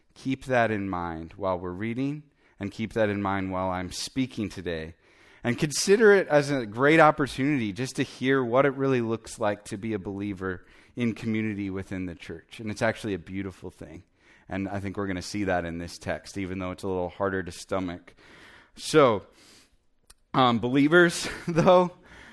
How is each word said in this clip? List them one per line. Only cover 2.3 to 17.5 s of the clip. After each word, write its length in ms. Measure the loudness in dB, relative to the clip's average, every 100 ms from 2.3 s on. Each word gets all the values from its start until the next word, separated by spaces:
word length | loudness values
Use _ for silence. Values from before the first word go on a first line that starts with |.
| _ _ -10
and 120 | -8
keep 220 | -6 -4
that 160 | 0 0
in 140 | 2
mind 280 | -2 -2 -2
while 200 | -2 -2
I'm 200 | -2 -6
speaking 600 | -8 -6 -4 -4 -4 -6
today. 440 | -6 -6 -6 -8 -14 _ _ -20 -8
And 160 | -4 -2
consider 540 | -2 0 2 6 8
it 160 | 6 6
as 220 | 2 2
a 160 | -2 -4
great 340 | 2 4 8
opportunity 720 | 6 6 0 0 0 0 -2
just 240 | -4 -6 -4
to 60 |
hear 420 | -6 -2 0 2
what 220 | 2 2 2
it 80 |
really 260 | 2 0 0
looks 380 | 0 -4 -8 -2
like 260 | -2 -2
to 140 | -8 -10
be 160 | -6
a 40 | -6
believer 680 | -6 -8 -6 -6 -6 -8 -12 -20 _
in 200 | -4 -4
community 560 | -4 -4 -2 -2 -4 -6
within 340 | -6 -8 -8
the 100 | -8
church. 460 | -10 -14 -16 -16 -12
And 100 | -10
it's 120 | -2
actually 320 | -2 -2 -4
a 40 | -6
beautiful 520 | -6 -8 -8 -10 -16
thing. 320 | -16 -18 -20 -20 _ _ _ -10
And 220 | -6 -6
I 120 | -6
think 180 | -6 -6
we're 80 | -4
gonna 160 | -6
see 220 | -6 -4
that 200 | 0 0
in 140 | -2 -8
this 180 | -10 -10
text, 400 | -8 -8 -8 -8
even 220 | -6 -6
though 140 | -6
it's 100 | -6
a 60 | -4
little 200 | -4 -4
harder 340 | -4 -2 -2
to 100 | -6